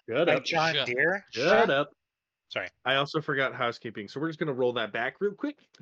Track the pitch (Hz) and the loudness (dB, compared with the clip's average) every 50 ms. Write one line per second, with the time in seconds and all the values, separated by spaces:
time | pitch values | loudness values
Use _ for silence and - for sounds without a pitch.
0 | _ - 110 139 175 - - 139 - - 165 160 156 165 156 143 127 117 120 127 | _ -4 -2 0 2 2 2 2 0 -2 0 0 2 2 2 0 -2 -2 0 0
1 | 147 170 190 202 - _ - 113 135 175 208 220 226 185 139 139 147 - - _ | 2 2 0 -2 -4 _ -4 0 2 4 6 6 6 4 4 2 0 -2 -6 _
2 | _ _ _ _ _ _ _ _ _ - - 107 92 87 - _ - 123 135 139 | _ _ _ _ _ _ _ _ _ -10 -8 -8 -8 -8 -10 _ -2 0 0 0
3 | 151 156 - 160 147 - 143 135 135 127 117 117 127 120 117 - - 120 101 110 | 0 0 -2 -4 -4 -2 -2 0 0 -2 -2 -2 -2 -2 -4 -4 -10 -12 -10 -10
4 | 101 98 - 135 151 165 160 - 165 156 131 123 127 123 120 117 110 107 95 117 | -12 -10 -8 -6 -6 -6 -6 -4 -4 -4 -2 0 2 4 4 4 2 0 -2 -2
5 | 120 135 - - 196 208 196 - - 294 285 _ _ _ _ - | -2 -4 -2 -2 -2 -2 -2 -2 -4 -6 -6 _ _ _ _ -20